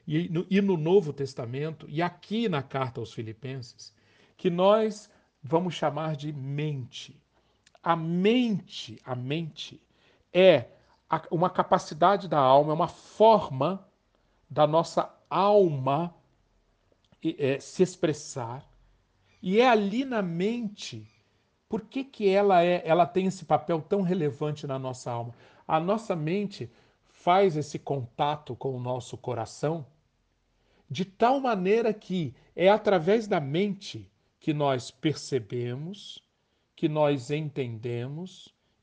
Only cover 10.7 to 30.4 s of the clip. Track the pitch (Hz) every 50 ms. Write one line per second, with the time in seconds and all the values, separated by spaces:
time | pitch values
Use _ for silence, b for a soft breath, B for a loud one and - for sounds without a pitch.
10.7 | b b b b b b b _ 165 156 - - 196 160 180 180 - - 185 -
11.7 | 196 180 - - 175 151 170 180 202 190 190 165 160 147 135 127 131 143 147 156
12.7 | 151 156 175 156 - - - - - - 208 226 220 202 - - 135 131 135 165
13.7 | 196 190 - _ _ _ _ _ _ _ _ _ _ _ _ _ 135 139 151 151
14.7 | 156 165 165 - - 185 156 - - _ _ _ 147 170 190 202 208 208 190 170
15.7 | 147 135 131 131 139 151 170 175 - _ _ _ _ _ _ _ _ _ _ _
16.7 | _ _ _ _ _ _ _ _ _ _ - 160 165 - 147 131 135 135 - -
17.7 | - - 185 175 - - - 156 143 - - - - 135 120 113 123 139 - _
18.7 | _ _ _ _ _ _ _ _ _ _ _ _ _ _ - 180 190 220 247 262
19.7 | 233 220 202 196 196 247 277 269 247 220 202 175 165 170 185 214 240 240 233 202
20.7 | 208 - - - 120 110 107 - _ _ _ _ _ _ _ _ _ _ _ _
21.7 | 226 214 - - - 262 269 269 - - 214 196 190 196 208 202 190 175 175 175
22.7 | 175 175 - 160 160 175 170 - - 185 190 190 185 - - - 151 151 151 -
23.7 | 170 160 151 - 202 202 190 170 185 151 151 147 143 - 151 151 147 151 - 139
24.7 | 135 131 131 131 123 - - 131 120 117 117 117 117 b b b b b b -
25.7 | 156 160 165 180 214 220 226 - 185 160 151 156 180 208 208 196 - - 123 -
26.7 | b b b b b b b _ _ _ - 175 180 196 202 190 151 151 143 -
27.7 | - 156 - - 139 135 120 - _ - 147 147 151 147 - - 123 - - 139
28.7 | 131 123 123 123 127 127 117 - - 117 - - 120 113 110 - - - - 147
29.7 | 165 170 131 - _ _ _ _ _ _ _ _ _ _